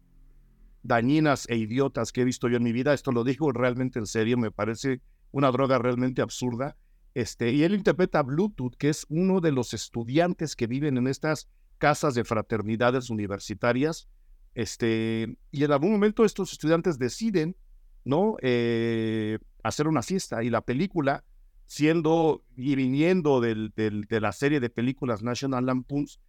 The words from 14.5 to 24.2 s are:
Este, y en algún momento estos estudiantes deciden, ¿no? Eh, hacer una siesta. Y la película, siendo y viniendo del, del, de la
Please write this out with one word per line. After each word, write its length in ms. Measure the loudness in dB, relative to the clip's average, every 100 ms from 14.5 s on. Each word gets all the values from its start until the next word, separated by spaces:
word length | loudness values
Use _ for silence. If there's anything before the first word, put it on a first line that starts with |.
| -8
Este, 840 | -8 -2 0 0 0 -2 -4 -10 -12
y 120 | -2
en 80 | 2
algún 200 | 2 2
momento 340 | 2 2 4 2
estos 260 | 2 -8
estudiantes 460 | -4 0 2 2 -2
deciden, 580 | -2 -2 -2 0 0 -6 -18 -20 -20 -12
¿no? 320 | -2 2 2 0
Eh, 960 | 0 2 2 0 0 0 -2 -2 -2 -6 -10 -8
hacer 240 | -6 -2 0
una 140 | 0
siesta. 420 | 0 -4 -4 -4
Y 60 | -2
la 120 | -2
película, 600 | 0 -2 -2 0 0 -2 -8 -20 -20 -20 -18
siendo 760 | 0 2 4 2 2 2 0 -6 -8
y 200 | -2 0
viniendo 640 | 2 2 4 4 4 4
del, 320 | 2 0 -4 -2
del, 280 | -2 -2 -2
de 140 |
la 120 | -2